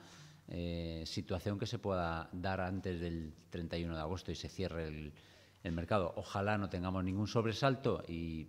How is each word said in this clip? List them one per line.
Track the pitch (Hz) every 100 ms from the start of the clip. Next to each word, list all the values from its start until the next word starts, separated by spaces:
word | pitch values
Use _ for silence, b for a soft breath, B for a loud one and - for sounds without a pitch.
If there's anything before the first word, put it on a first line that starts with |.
| B B B B -
eh, | 87 85 85 82 82 80
situación | - 85 92 104 101
que | 113
se | 92
pueda | 101 92 85 82 80
dar | 90 95 95
antes | 90 95 92 87
del | 85 82 80 76 -
treinta | 90 82 85
y |
uno | 85
de | 80
agosto | 78 90 -
y | 82
se | 85
cierre | - 92 82 80
el, | 76 73 - B B B B
el | 92
mercado. | 82 78 107 85 -
Ojalá | - 101 98 107
no | 98
tengamos | 92 90 92
ningún | 90 95 101
sobresalto | 120 113 104 135 127 123 90 -
y, | 82 85 80